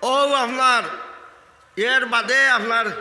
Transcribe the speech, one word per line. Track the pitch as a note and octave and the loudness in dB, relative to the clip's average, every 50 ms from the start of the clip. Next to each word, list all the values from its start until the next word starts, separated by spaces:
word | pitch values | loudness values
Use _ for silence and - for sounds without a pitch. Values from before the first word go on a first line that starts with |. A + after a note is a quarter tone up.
| - A#3 | -2 0
ও | C4 C#4 C#4+ C#4 C#4+ C#4 A#3+ | 0 2 2 2 0 0 -2
আপনার | A#3 B3 B3+ C4 C4 B3 A#3 G3+ - - - - - - - - - - - - _ _ _ _ _ _ - | -2 -2 0 2 2 2 2 0 -4 -10 -12 -12 -14 -16 -20 -20 -20 -20 -20 -20 _ _ _ _ _ _ -4
এর | G#3 A#3+ B3+ C4 B3+ A#3+ | -2 2 2 0 0 0
বাদে | A#3 A#3 A3 G3+ B3+ C4+ C4+ C4+ B3+ A#3 | -2 -2 0 0 2 2 4 4 2 2
আপনার | G#3 A3+ A3+ A3+ A3+ G#3+ F#3+ G#3+ | 0 0 -2 0 -2 -2 -6 -8